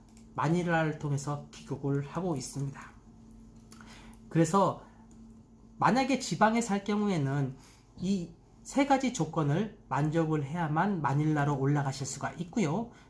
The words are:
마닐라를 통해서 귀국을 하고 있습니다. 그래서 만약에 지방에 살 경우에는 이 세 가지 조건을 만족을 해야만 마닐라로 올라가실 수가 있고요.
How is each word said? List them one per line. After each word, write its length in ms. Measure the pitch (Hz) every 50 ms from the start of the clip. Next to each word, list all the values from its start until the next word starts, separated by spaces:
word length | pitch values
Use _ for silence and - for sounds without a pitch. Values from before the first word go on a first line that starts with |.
| - - - - - - -
마닐라를 640 | 117 123 147 170 180 170 175 170 160 160 156 147
통해서 480 | - - 147 143 135 - 147 143 139 - -
귀국을 560 | - - - - 135 123 - 139 139 139 143
하고 280 | - - 165 185 185 160
있습니다. 460 | 131 120 - - 135 139 139 - - - - - - - - - - - - - - - - - - - - - - - - - - - - - - - -
그래서 540 | - 160 165 160 - 202 190 151 - - - - - - - - - - - - - - - - - - - - -
만약에 420 | - - 151 208 262 269 254 269 254
지방에 420 | - - 175 147 208 220 226 233
살 220 | 226 - 196 202 -
경우에는 720 | - 208 208 208 202 190 165 139 135 139 143 139 127 139 - - - - - - - - -
이 340 | 180 185 202 185 170 - - - - - - - -
세 220 | - - 269 285
가지 280 | 277 277 262 262 247 -
조건을 640 | - 160 - - 165 151 143 143 175 220 214 - - - -
만족을 560 | 131 135 147 156 147 165 165 160 156 143 135
해야만 560 | 131 156 180 165 147 151 160 180 208 202 165
마닐라로 580 | 139 123 135 143 151 156 151 147 143 143 147 131
올라가실 480 | 135 139 147 147 139 139 135 - 139
수가 240 | - - - - 113 - -
있고요. 500 | 170 - - 247 185 143 156 208 233 - - - -